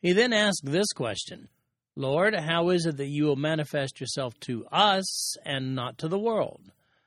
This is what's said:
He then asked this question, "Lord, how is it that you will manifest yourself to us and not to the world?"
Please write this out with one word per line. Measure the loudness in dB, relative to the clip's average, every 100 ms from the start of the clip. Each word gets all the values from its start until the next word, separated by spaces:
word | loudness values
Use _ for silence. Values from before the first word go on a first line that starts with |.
He | 4
then | 4 4
asked | 4 2 0
this | 0 0 0
question, | -2 -4 -4 -8 -12 -18 _ _ _ _
"Lord, | -6 0 2 2
how | 0 0 2 4
is | 2 2
it | -2
that | -4
you | 0 2
will | 2
manifest | 0 0 -2 -2 -4 -6
yourself | -6 -4 -6 -8
to | -6 -6 -2
us | 4 4 4 0 -4 -6 -8
and | -6 -4 -4
not | -4 -6 -6
to | -4
the | -2
world?" | 0 0 -2 -6 -20 _ _ _